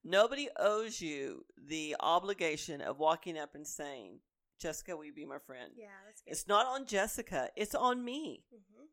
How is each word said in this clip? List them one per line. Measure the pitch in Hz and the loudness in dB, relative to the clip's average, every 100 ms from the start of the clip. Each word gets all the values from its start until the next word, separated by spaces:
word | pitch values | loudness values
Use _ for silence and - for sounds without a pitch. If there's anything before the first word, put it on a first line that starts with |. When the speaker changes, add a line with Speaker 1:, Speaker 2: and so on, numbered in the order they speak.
Speaker 1:
Nobody | 160 190 233 269 285 - | 4 6 6 4 -4 2
owes | 202 214 220 - | 4 4 -2 -4
you | 165 147 135 76 - - | -4 -4 -6 -8 -16 -20
the | 143 156 151 147 | -8 -6 -4 0
obligation | - 170 196 202 165 156 - 143 | 4 4 2 -2 0 -2 -6 -6
of | 139 139 | -6 2
walking | 156 165 185 160 | 4 4 0 -8
up | 147 147 | -8 -10
and | 147 | -12
saying, | - 143 131 95 113 _ _ _ _ | -8 -8 -10 -14 -18 _ _ _ _
"Jessica, | 170 156 - 165 | -6 -6 -8 -10
will | |
you | 151 | -10
be | 147 143 | -12 -10
my | 139 | -10
friend?" | - 131 120 240 | -12 -14 -14 -16
Speaker 2:
Yeah, | 147 98 202 | -18 -20 -20
that's | - | -20
good. | - | -8
Speaker 1:
It's | 156 - | -8 4
not | 208 254 | 6 6
on | 254 262 | 0 -2
Jessica. | 202 214 - 226 156 127 - | 0 0 -2 -4 -2 -2 -4
It's | 214 | -2
on | - 247 247 | 2 4 2
me. | 240 277 285 120 _ | -2 -6 -6 -10 _
Speaker 2:
Mm-hmm. | 233 196 220 302 | -20 _ -20 -20